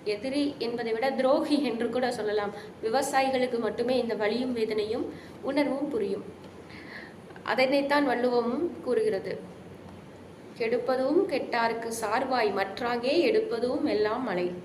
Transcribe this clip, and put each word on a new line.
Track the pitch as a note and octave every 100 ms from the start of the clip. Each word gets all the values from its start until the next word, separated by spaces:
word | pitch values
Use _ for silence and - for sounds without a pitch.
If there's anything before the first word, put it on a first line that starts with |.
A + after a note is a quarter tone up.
எதிரி | G#3 G#3 B3 C#4 C#4+ -
என்பதை | A#3 A#3+ A#3
விட | A3 C4
துரோகி | A#3+ B3+ D4+ D4+ D4
என்று | B3 A3+ A#3
கூட | B3 B3
சொல்லலாம். | G#3 G#3+ G#3 G3+ - - -
விவசாயிகளுக்கு | A3 B3 - C4+ C4+ C4 B3 A#3+
மட்டுமே | A3 A3 A#3+ B3+
இந்த | A3+ G#3
வலியும் | G#3 A#3 C4
வேதனையும் | A#3+ G#3+ G#3+ G#3 A#3+ F4 - - -
உணர்வும் | - C#4 C#4 C4+ D4
புரியும். | A#3 G3 G3 - - - - - - - - - - - -
அதனைத்தான் | - A3+ C4 C#4+ C#4 D4 C#4+
வள்ளுவமும் | A#3+ B3 A#3+ A#3 C4 F4 -
கூறுகிறது. | - A3+ G#3+ G3 F#3+ - - - - - - - - - - - - -
"கெடுப்பதும் | A3+ A#3 - B3+ C4 D#4+ G4+
கெட்டார்க்கு | C4 - A#3+ A3+ A3+ A#3 A3+
சார்வாய் | G#3+ A3+ C4 B3 G#3+
மற்றாங்கே | G3 G3 - A#3+ A#3+ A#3+ D4+
எடுப்பதும் | B3 G#3+ A3 A#3 B3 C#4+
எல்லாம் | D4 G#3 G#3+ A#3
மழை." | B3+ F3+ F3+ F3+